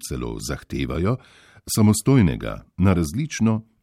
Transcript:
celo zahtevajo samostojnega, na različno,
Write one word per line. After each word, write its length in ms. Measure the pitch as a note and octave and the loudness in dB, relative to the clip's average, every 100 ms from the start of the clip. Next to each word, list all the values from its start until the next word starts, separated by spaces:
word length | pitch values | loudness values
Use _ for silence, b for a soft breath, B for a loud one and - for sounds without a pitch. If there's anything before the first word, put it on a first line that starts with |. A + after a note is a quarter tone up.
| - | -6
celo 280 | B1+ A#1 A1 | -8 -6 -8
zahtevajo 800 | A#1 C#2 - - B1+ D#2 F#2+ B2+ b b b b - | -8 -10 -8 -6 -4 -2 -2 -2 b b b b -6
samostojnega, 920 | - G#2+ G#2+ - C3+ E2+ A1+ G#1+ G#1 - - | 2 4 4 4 4 4 2 -6 -10 -12 0
na 160 | F#2+ | 2
različno, 720 | F2 D2+ A2 D#3 - A2 A2 - _ | 2 0 -4 -6 -2 0 0 -6 _